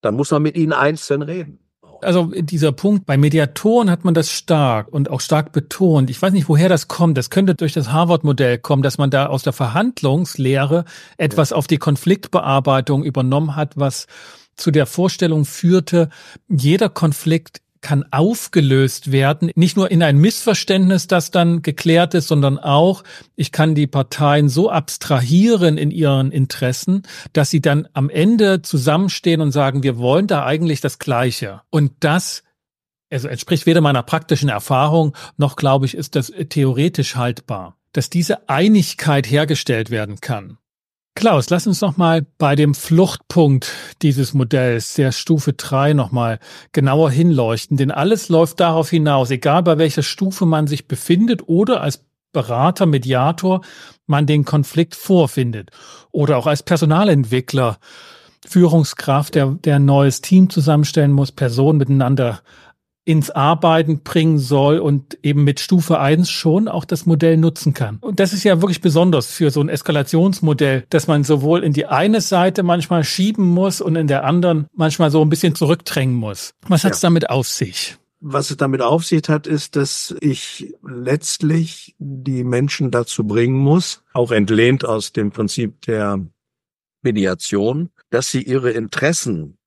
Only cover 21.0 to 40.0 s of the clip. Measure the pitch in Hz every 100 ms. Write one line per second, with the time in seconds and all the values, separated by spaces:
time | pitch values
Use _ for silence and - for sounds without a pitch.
21 | - 180 165 185 170 170 165 147 170 165
22 | 175 175 147 147 139 139 - 143 175 190
23 | - - - - 135 - 156 151 143 139
24 | 131 - 147 147 147 127 - 165 156 -
25 | - 139 120 170 220 220 175 151 147 165
26 | 151 139 135 139 131 - 127 123 - 190
27 | - - - - 143 160 143 143 - -
28 | 135 151 180 233 202 190 - 151 127 180
29 | 190 - 175 165 151 135 135 135 135 120
30 | 123 147 202 160 127 156 170 147 139 -
31 | - 127 127 113 107 98 _ 160 143 _
32 | 156 165 - - _ _ _ _ _ _
33 | _ 135 123 123 - 165 - 165 147 139
34 | - 165 - 143 139 104 - 131 147 165
35 | 156 - - - 143 - 143 135 131 -
36 | 147 147 123 - 143 151 135 127 165 -
37 | 131 127 120 113 - 101 90 _ _ -
38 | 120 175 165 196 _ 139 190 214 165 -
39 | 156 139 110 143 151 156 - 120 110 117